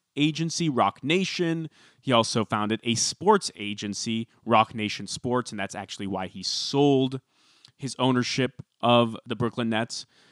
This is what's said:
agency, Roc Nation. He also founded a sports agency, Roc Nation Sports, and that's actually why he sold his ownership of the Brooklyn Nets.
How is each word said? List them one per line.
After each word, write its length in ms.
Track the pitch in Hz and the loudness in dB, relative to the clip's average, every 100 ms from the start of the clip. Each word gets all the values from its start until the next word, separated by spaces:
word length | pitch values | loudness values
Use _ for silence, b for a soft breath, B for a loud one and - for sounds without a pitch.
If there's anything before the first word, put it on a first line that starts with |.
| _ - | _ 0
agency, 540 | 151 147 165 - 165 | 0 0 -4 -2 0
Roc 340 | 120 98 - | 2 2 0
Nation. 680 | 127 180 180 - 170 165 160 b b b | -2 0 0 -2 -2 -2 -6 b b b
He 100 | - | 2
also 320 | 120 110 120 | 4 4 0
founded 360 | 107 110 107 110 | 0 0 0 -2
a 120 | 120 113 | -2 0
sports 560 | - - 180 208 - - | -2 0 4 4 2 -8
agency, 720 | 104 104 104 98 117 113 113 b | -10 -8 -8 -6 -4 -4 -6 b
Roc 300 | - 113 110 | 2 4 4
Nation 320 | 113 107 - 101 | 0 -6 -6 -10
Sports, 460 | - 123 123 120 | -8 -4 -2 -4
and 80 | 107 | -8
that's 160 | 98 98 | -8 -8
actually 320 | 98 - 101 | -12 -8 -6
why 200 | 95 92 | -4 -6
he 140 | 95 | -8
sold 800 | 92 - - 139 143 135 131 131 _ b b b b b | -6 -6 -2 2 4 4 2 -4 _ b b b b b
his 180 | 131 - | -10 0
ownership 640 | 131 123 120 - 123 - - _ | 2 2 0 0 -2 -4 -20 _
of 340 | 117 120 117 113 - | 4 6 4 -2 -8
the 100 | 110 | -2
Brooklyn 340 | 117 - 113 | -2 -2 -2
Nets. 360 | 110 120 - - b b | -2 -4 -8 -14 b b